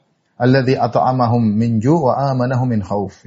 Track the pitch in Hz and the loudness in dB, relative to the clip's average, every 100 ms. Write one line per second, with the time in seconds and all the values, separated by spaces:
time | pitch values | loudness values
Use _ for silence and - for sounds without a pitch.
0 | _ _ _ - 123 135 127 135 117 120 | _ _ _ -2 2 2 2 0 0 0
1 | 117 131 120 120 113 104 117 113 120 165 | 0 0 0 2 0 0 0 0 2 2
2 | 131 117 139 127 123 123 127 110 95 101 | 2 0 -2 -2 -2 -2 -2 -2 -4 -6
3 | 95 - | -6 -10